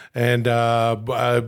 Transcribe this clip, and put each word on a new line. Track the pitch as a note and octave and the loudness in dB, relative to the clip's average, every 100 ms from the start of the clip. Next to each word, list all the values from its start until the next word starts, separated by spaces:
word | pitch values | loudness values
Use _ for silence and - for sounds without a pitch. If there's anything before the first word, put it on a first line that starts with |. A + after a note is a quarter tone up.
| - | -12
And, | B2+ A#2+ B2 A#2+ | -2 0 2 0
uh, | A#2 A#2 A#2 A2+ A2+ | 0 2 2 0 -2
b-, | A2 | -4
uh, | B2 A#2+ A#2+ | -4 0 0